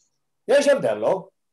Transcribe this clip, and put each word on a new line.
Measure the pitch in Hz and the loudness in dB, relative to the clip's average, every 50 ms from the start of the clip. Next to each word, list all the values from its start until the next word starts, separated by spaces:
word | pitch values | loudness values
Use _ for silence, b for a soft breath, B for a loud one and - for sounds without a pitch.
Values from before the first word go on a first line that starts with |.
| _ _ _ _ _ _ _ _ _ - | _ _ _ _ _ _ _ _ _ 0
יש | 247 285 277 277 | 0 2 4 2
הבדל, | 277 233 160 117 107 | 2 2 0 -4 -4
לא? | 104 110 131 180 190 185 - _ _ _ _ | -2 -2 -2 -2 -2 -6 -12 _ _ _ _